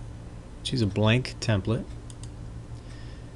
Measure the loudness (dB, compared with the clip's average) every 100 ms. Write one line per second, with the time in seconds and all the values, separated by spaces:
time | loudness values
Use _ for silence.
0 | -10 -10 -10 -10 -12 -8 -2 4 4 6
1 | 6 6 4 0 4 4 4 0 -2 -8
2 | -10 -10 -10 -8 -8 -10 -10 -10 -10 -10
3 | -10 -10 -12